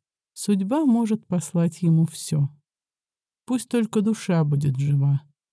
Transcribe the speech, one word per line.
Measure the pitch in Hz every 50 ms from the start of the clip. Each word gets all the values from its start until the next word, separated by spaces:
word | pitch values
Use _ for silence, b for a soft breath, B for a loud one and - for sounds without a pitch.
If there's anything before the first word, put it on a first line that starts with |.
| _ _ _ _ _ _ _
судьба | - - - 202 190 190 196 269 311 320
может | 262 226 233 233 214 220 214 -
послать | - 180 170 - - - 170 170 160 - -
ему | 175 165 165 160 165
все. | - - - - - 160 147 143 143 - _ _ _ _ _ _ _ _ _ _ _ _ _ _ _ _ _ _
Пусть | - 254 233 - -
только | - 240 220 220 - 220
душа | 202 226 214 - - - 175 165 156
будет | 147 147 139 151 143 127 131
жива, | 139 143 143 139 139 143 143 143 - _ _ _ _ _